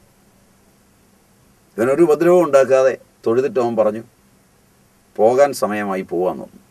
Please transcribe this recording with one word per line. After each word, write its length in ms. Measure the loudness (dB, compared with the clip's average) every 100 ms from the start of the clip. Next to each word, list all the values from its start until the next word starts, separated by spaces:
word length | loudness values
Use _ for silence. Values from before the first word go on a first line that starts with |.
| _ _ _ _ _ _ _ _ _ _ _ _ _ _ _ _ _ -4
ഇവനൊരു 240 | -2 2
ഉപദ്രവവും 420 | 2 2 4 2
ഉണ്ടാക്കാതെ 520 | 4 2 4 2 2 -2 _ _ -4
തൊഴുതിട്ട് 320 | -2 -2 -4
അവൻ 160 | -2
പറഞ്ഞു, 280 | -2 -2 -4 -14 _ _ _ _ _ _ _ _ _ _
"പോകാൻ 380 | 0 2 2 0
സമയമായി, 480 | 0 -6 -6 -6 -8
പോവാന്ന്" 420 | -8 -6 -4 -6
പറഞ്ഞു. 160 | -14 -20